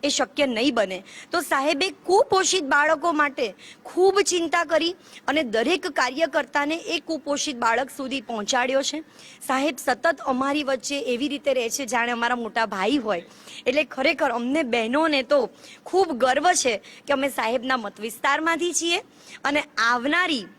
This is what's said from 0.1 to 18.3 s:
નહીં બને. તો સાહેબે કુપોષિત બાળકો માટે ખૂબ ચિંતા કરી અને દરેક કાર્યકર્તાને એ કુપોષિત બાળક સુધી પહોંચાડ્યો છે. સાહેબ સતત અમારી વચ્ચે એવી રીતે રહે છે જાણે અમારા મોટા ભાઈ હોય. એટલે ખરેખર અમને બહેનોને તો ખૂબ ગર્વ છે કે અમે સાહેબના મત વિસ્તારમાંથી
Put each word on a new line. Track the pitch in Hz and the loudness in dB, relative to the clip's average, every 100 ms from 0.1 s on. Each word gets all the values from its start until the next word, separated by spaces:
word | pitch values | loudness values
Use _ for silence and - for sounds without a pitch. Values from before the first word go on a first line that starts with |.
| - 269 - 285 | 0 -2 0 0
નહીં | 226 269 | 2 0
બને. | 233 196 185 - - - | 2 -2 -4 -12 -20 -4
તો | 339 | -4
સાહેબે | 330 294 277 311 381 | 0 0 2 0 -2
કુપોષિત | - - 381 466 381 370 370 | -4 2 4 6 4 2 0
બાળકો | 285 294 302 320 339 | 2 2 4 2 2
માટે | 311 294 285 233 185 - - | 2 0 0 -6 -6 -20 -20
ખૂબ | - - 381 392 | -8 4 4 4
ચિંતા | 392 349 339 339 | 2 0 0 0
કરી | 320 320 330 370 - - - | 2 2 2 -4 -16 -12 -2
અને | 285 | 0
દરેક | 254 214 233 370 359 | 0 0 2 0 0
કાર્યકર્તાને | 285 254 262 330 311 277 294 285 | -2 -2 0 0 0 -2 -2 -2
એ | 330 - 339 | -2 -4 -6
કુપોષિત | - 320 285 285 302 247 | -4 -8 -2 -4 -2 -2
બાળક | 233 226 262 - | 0 0 -2 -6
સુધી | 262 269 | -6 -6
પહોંચાડ્યો | - 226 202 262 254 269 | -6 -8 -2 0 2 0
છે. | 269 302 320 - - - - | -2 -6 -12 -20 -20 -18 -4
સાહેબ | 262 285 262 | 0 0 -2
સતત | - 247 330 320 | -2 0 0 -2
અમારી | - 254 269 285 | -2 -2 0 -2
વચ્ચે | 269 269 - 285 | -2 -4 -4 -6
એવી | 254 240 285 | -2 -2 -2
રીતે | 277 - | -2 -2
રહે | 262 233 | 0 0
છે | 220 262 | -4 -2
જાણે | 233 233 | -2 0
અમારા | 233 240 247 | 0 0 -2
મોટા | 226 233 226 | -2 -2 -2
ભાઈ | 196 196 285 | 0 0 0
હોય. | 214 180 175 - - - - | 0 -4 -4 -20 -20 -6 -2
એટલે | 269 | 0
ખરેખર | 311 - 269 302 294 | 0 0 0 2 0
અમને | 240 240 294 | 0 -2 -2
બહેનોને | 277 240 220 269 320 285 | 0 0 0 2 2 0
તો | 262 285 226 - - - | 2 2 2 -6 -20 -20
ખૂબ | - 359 370 | -2 2 2
ગર્વ | 254 254 269 330 | 2 2 4 2
છે | 349 262 208 - - - | 2 0 -2 -6 -20 -2
કે | |
અમે | 277 277 | 0 0
સાહેબના | 254 226 247 240 262 | -2 -2 -2 0 -2
મત | 208 196 | -4 -10
વિસ્તારમાંથી | 220 233 285 | -10 -4 0